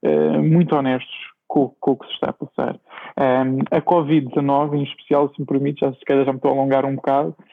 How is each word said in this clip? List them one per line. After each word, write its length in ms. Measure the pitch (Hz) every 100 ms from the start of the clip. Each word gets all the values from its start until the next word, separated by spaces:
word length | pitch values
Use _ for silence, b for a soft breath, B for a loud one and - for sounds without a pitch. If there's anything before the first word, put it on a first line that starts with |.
eh, 360 | - 76 - -
muito 360 | 151 165 170
honestos 560 | 151 135 127 - - - _ _
com, 240 | 147 127 _
com 100 | -
o 60 | 131
que 100 | -
se 60 |
está 180 | - -
a 20 |
passar. 460 | - 151 - 123 - B B B -
Ahm, 420 | 135 127 131 131 123
a 80 | 160
covid 480 | 147 175 147 160 131
dezanove, 500 | 160 139 139 147 147
em 60 |
especial, 440 | 139 - - 147 143
se 60 | -
me 60 | 135
permite, 340 | 139 143 139
já, 120 | 139
se 120 | 131
calhar 200 | - 139
já 60 | 135
me 80 | 131
estou 140 | 139
a 20 |
alongar 300 | 135 135 135
um 100 | 135
bocado, 400 | 135 - 139 160 160 B